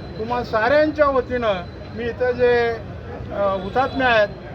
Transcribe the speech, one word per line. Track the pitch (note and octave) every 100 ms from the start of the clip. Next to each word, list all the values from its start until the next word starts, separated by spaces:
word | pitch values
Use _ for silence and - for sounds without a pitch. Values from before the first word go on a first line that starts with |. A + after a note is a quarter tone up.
| - -
तुम्हा | A3 B3
साऱ्यांच्या | A#3 A3 A3+ D4 D#4 D4+ D4
वतीनं | C4+ A#3+ B3 A3+ F#3+ F3 - - G#3
मी |
इथं | A#3 A#3 B3+
जे, | B3 B3 A#3+ A#3 A3+ - - - - -
अ, | G3+ G3+ F#3+
हुतात्मे | F#3+ B3 C4 C4 C4
आहेत, | A3+ G#3 - -